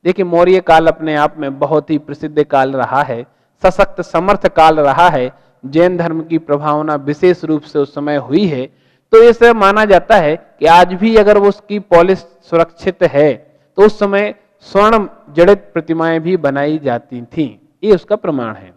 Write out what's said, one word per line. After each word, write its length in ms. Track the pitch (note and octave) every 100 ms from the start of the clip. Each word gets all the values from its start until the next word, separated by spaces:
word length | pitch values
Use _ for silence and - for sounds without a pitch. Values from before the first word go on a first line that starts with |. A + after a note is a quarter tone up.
देखिए, 220 | E3+ F#3 F3+
मौर्य 340 | E3+ F3+ F#3
काल 280 | F3 D#3+ E3
अपने 280 | D#3 D#3+ D3+
आप 200 | D3+ D3+
में 220 | C#3 C3+
बहुत 300 | D3 D3+ D3
ही 80 | D3+
प्रसिद्ध 460 | D3+ D3 D#3 D3+
काल 280 | C#3+ C#3 C3+
रहा 300 | C3+ A2+ C3
है, 240 | C#3+ A#2 B2 _ _ _ F#3+
सशक्त 360 | F#3 G3 -
समर्थ 460 | F3 E3+ F#3 A#3 F#3+
काल 320 | - D#3+ D#3
रहा 300 | C#3+ C3+ F3
है। 220 | D3+ B2+ _ _ _ C3+
जैन 320 | D3+ F3+ F3
धर्म 240 | E3+ D#3+
की 160 | D#3+ D#3+
प्रभावना 580 | D#3+ C#3+ D3+ D3+ D#3 D3
विशेष 480 | C#3 D3 F#3 E3+
रूप 180 | D#3+ D3+
से 180 | - D3+
उस 160 | C#3 D3
समय 200 | D3 D3
हुई 300 | A#2+ D#3 G3+
है, 200 | C3 C3 _ _ _ _
तो 120 | A3
इसे 300 | A#3 A3+ A#3
माना 320 | A3+ G3 G#3 G#3+
जाता 300 | F3+ - G#3
है 200 | D3+ E3 _ _
कि 60 | D3+
आज 280 | E3+ F3+
भी 220 | F#3 A3 A3
अगर 220 | G3+ G#3
वो 120 | G3+
उसकी 300 | G3 _ G#3
पॉलिश 380 | G3 E3+ F3+ F#3+ - _
सुरक्षित 600 | _ E3 E3 _ - F#3
है, 300 | E3+ C#3+ D3+ A2+ _ _ _ -
तो 80 | G#3+
उस 140 | G#3
समय 360 | G3+ G3 G#3 - _ _
स्वर्ण 480 | - G3 G#3+ A3+ F#3 - -
जड़ित 240 | D3 F3+ G3+
प्रतिमाएं 640 | - E3+ E3 E3 E3 E3
भी 160 | D#3+ F#3
बनाई 400 | D3 C#3 C#3+ D#3
जाती 440 | C#3 A#2+ _ B2
थीं, 460 | A#2+ - C#3 G#2+ _ _
ये 120 | G#3 F#3
उसका 200 | - G#3
प्रमाण 400 | F#3+ C#3 A2+ G2+
है। 180 | F#2